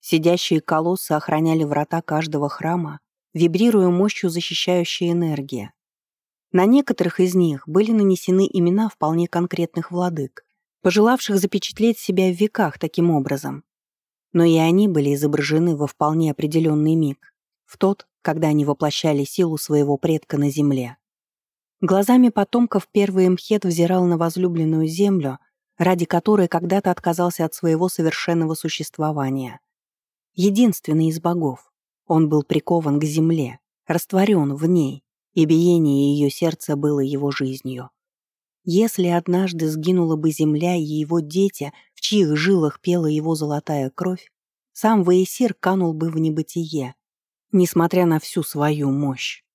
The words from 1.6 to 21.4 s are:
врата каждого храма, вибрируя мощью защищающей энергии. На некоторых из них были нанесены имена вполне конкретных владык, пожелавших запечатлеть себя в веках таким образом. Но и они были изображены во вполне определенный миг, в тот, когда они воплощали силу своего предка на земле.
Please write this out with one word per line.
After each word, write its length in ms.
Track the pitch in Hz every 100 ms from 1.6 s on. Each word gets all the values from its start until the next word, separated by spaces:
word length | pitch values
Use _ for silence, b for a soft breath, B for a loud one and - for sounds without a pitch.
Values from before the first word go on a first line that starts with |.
врата 400 | 151 147 147 165
каждого 460 | - 156 160 151 143
храма, 500 | - 160 175 160 147 _ _ _
вибрируя 540 | 160 170 170 233 214 180
мощью 380 | 175 208 - 185
защищающей 840 | 165 170 170 - 180 170 - 175
энергии. 580 | 170 170 147 139 123 104 _ _ _ _ _ _ _ _
На 160 | 180 196
некоторых 540 | 262 277 - 175 -
из 160 | 185 180
них 320 | 175 143 -
были 240 | 165 214
нанесены 560 | 226 196 185 - 185 196
имена 360 | 190 175 190 220
вполне 400 | - 151 165 170
конкретных 640 | 175 175 - 170 - 165
владык, 520 | 175 180 160 135 - _ _ _ _
пожелавших 560 | 185 202 214 254 - 196
запечатлеть 600 | 185 196 - - 220 220
себя 320 | - 185 185
в 20 |
веках 460 | 175 214 - 180 -
таким 320 | 160 - 170
образом. 500 | 156 135 135 139 143 _ _ _ _ _ _ _
Но 120 | 175
и 120 | 170 165
они 320 | 160 180 208
были 260 | 160 139
изображены 640 | 143 147 151 143 156 175 151
во 100 | 147
вполне 440 | - 151 156 160
определенный 640 | 143 151 160 165 151 151
миг, 380 | 160 156 139 _ _ _ _
в 120 | _ -
тот, 300 | 190 202 - _
когда 260 | - 160 156
они 160 | 151
воплощали 600 | 147 143 156 - 160 143
силу 320 | 139 - 175 156
своего 400 | - 151 143 143
предка 420 | 165 156 _ 147
на 120 | 143
земле. 460 | 139 143 135 123 127 _ _ _ _